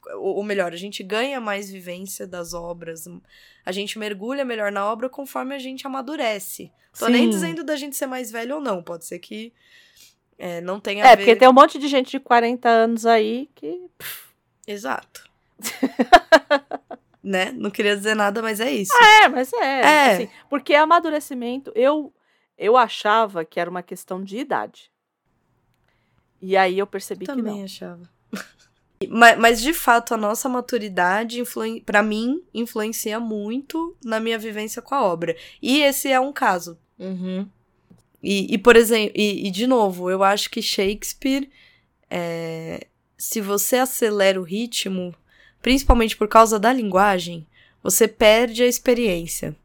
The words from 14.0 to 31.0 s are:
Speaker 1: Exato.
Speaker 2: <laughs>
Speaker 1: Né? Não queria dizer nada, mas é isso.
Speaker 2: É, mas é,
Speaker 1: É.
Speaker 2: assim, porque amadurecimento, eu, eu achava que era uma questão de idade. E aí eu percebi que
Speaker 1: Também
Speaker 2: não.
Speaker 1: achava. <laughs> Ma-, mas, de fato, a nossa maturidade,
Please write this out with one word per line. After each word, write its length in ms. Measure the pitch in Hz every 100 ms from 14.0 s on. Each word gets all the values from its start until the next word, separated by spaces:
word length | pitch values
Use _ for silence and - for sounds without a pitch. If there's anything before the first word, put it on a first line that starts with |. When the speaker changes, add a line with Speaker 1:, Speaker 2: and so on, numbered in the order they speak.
| - - - _ _ _ -
Speaker 1:
Exato. 640 | 208 135 123 - - _ _ _ _
Speaker 2:
<laughs> 640 | - - 262 - 240 330 - 311 - 285 _ - _ 254 _ _
Speaker 1:
Né? 300 | 196 190 185
Não 180 | 254 208
queria 240 | 196 208
dizer 220 | 202 202 220
nada, 240 | 202 208
mas 200 | 226 208
é 100 | 233
isso. 220 | 262 190 480
Speaker 2:
É, 320 | 453 427 370
mas 240 | 262 254
é, 280 | 480 302 269
Speaker 1:
É. 320 | 262 302 277
Speaker 2:
assim, 140 | 185 220 - _
porque 260 | 285 -
amadurecimento, 960 | 294 311 339 330 302 - 254 240 254 269
eu, 360 | - 254 302 285 _ _ _ _ _
eu 220 | 190 254
achava 680 | 226 - 214 220 220 185
que 160 | 160 -
era 80 | 175
uma 140 | 180
questão 420 | 175 185 - 185
de 140 | 190 196
idade. 520 | 277 156 107 _ _ _ _ _ _ _ _ _ _ _ _ _ _ _ _ _
E 160 | 190 190
aí 220 | 190 185
eu 80 | 202
percebi 400 | 196 - 190 294
que 60 |
Speaker 1:
Também 260 | 269 214 208
Speaker 2:
não. 60 |
Speaker 1:
achava. 440 | 190 - 180 175 175 _ _
<laughs> 80 | 196 - _ _ _ _ _ -
Ma-, 300 | 226 233 220
mas, 240 | 226 233
de 140 | 247
fato, 400 | 330 - 233 233
a 20 | 226
nossa 320 | 208 233 269
maturidade, 920 | 247 247 240 208 185